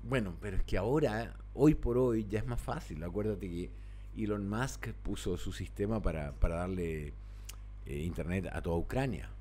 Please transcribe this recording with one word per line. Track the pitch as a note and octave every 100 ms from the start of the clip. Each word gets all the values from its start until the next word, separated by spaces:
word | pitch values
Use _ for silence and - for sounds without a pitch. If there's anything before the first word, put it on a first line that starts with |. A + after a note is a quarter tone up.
Bueno, | A2+ C3 G2 D#2+
pero | G#2 F#2+
es |
que | - G2+
ahora, | G2+ D3+ C#3 G#2+ A#2 - -
hoy | - D3 C#3+
por | A#2+ B2
hoy, | B2+ A2+ G#2
ya | G#2+
es | G#2+
más | A#2
fácil. | - A#2+ - D2+
Acuérdate | E2+ F#2 G#2+ G2 F#2+
que | E2+ F2 - - - - -
Elon | G#2 G#2 G2
Musk | G#2+ C3+ - A#2 -
puso | - G2+ - A2+
su | -
sistema | - F#2 - G2+ A2
para, | F2+ D#2 C#2+
para | C#2 E2+ E2+
darle, | F#2 F#2 E2+ D#2 D2 - - - - - - - -
eh, | C#2+
internet | E2+ D#2+ D#2 F#2 F2
a | -
toda | F2+ E2+
Ucrania. | - A#2+ C3+ E2+ - -